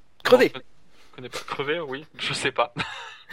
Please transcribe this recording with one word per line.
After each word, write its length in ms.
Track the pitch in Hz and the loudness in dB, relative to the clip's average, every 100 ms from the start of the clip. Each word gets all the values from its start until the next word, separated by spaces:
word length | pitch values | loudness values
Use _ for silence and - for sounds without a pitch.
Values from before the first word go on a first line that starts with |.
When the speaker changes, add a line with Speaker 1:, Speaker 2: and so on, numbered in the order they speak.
| - - | -20 -8
Speaker 1:
Crevez. 260 | - 254 - | 6 8 8
Speaker 2:
Non, 60 | 131 | 2
je 540 | - - - - - - | -14 -20 -20 -20 -20 -16
connais 120 | 123 | -12
pas. 100 | - - | -12 -10
Crevez, 340 | - 139 165 | -6 -2 -4
oui, 240 | 147 135 143 - | -4 -10 -12 -10
je 140 | - | -6
sais 200 | 147 139 | -2 -2
pas. 220 | - 120 - | 0 0 -2
<laughs> 440 | - - - - - | -10 -10 -16 -18 -12